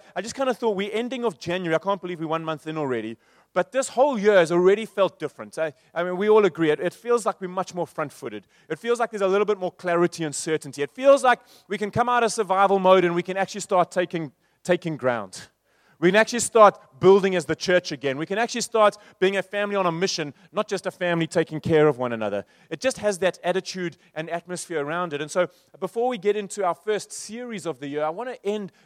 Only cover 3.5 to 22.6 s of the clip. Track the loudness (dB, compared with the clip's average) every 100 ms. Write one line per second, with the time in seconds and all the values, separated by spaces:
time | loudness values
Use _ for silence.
3.5 | -4 -2 -4 -2 2 2 2 4 6 6
4.5 | 4 4 2 0 -2 -2 -2 -10 -10 -12
5.5 | -8 -8 -8 _ -6 -4 0 4 6 4
6.5 | 2 0 0 -2 -6 -2 -2 -2 -6 -6
7.5 | -8 -6 -6 -8 -6 -8 -10 -12 -12 -14
8.5 | _ -12 -6 -4 -2 -2 -2 0 2 0
9.5 | -2 -4 -6 -2 2 0 -2 -8 -6 -4
10.5 | -4 -6 -6 -8 2 6 6 6 2 _
11.5 | _ -10 -6 -4 -2 0 2 0 0 0
12.5 | 2 4 4 6 6 4 0 -4 -4 -4
13.5 | -6 -2 0 0 -2 -4 -6 -8 -12 _
14.5 | _ -2 -2 -2 -4 -2 -2 -6 -14 -20
15.5 | _ _ _ _ _ 4 4 2 0 2
16.5 | 8 8 6 _ 2 6 6 4 0 -2
17.5 | -4 2 2 0 -4 -4 -4 -4 -4 -4
18.5 | -4 -2 4 4 2 -8 -2 0 0 -4
19.5 | -4 -2 -2 -2 -2 -2 -4 -8 -12 _
20.5 | -6 -4 -6 -8 -4 -2 0 0 -2 -2
21.5 | -4 0 4 4 2 -4 -4 -4 -4 -8
22.5 | _